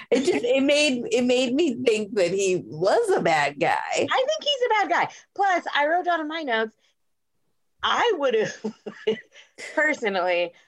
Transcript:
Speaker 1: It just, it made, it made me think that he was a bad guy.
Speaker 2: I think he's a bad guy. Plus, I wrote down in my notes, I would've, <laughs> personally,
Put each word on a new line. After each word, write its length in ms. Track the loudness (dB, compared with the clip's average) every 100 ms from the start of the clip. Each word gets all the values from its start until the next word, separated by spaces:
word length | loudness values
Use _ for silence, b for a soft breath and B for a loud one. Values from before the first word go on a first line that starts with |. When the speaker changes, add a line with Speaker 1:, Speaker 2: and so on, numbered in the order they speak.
| B
Speaker 1:
It 160 | 0 2
just, 180 | 0 2
it 180 | 2
made, 400 | 4 4 2 0 -2
it 120 | 0
made 300 | 2 2 2
me 200 | 2 0 0
think 400 | 0 0 0 0
that 160 | 0
he 300 | 2 0 0 -4
was 440 | -2 2 2 2
a 80 | 0
bad 380 | 2 2 0 0
guy. 180 | 0 0 -2
Speaker 2:
I 40 | -2
think 440 | 0 0 0 -2
he's 200 | -2 0 0
a 40 |
bad 200 | 0 0
guy. 240 | 0 -2 B B -2
Plus, 280 | 0 0 -2 0
I 120 | 0
wrote 180 | 0 0
down 160 | -2
in 60 | -4
my 140 | -6
notes, 320 | -4 -2 -2 -8 _ _ _ _ _ _ _ _ _ _
I 300 | -2 0 0 0
would've, 560 | 0 0 -2 -4 -10 -10 -16 -8 -4
<laughs> 680 | -4 -6 -20 -20 -18 -8 -2
personally, 760 | 0 0 -2 0 0 0 -2 -6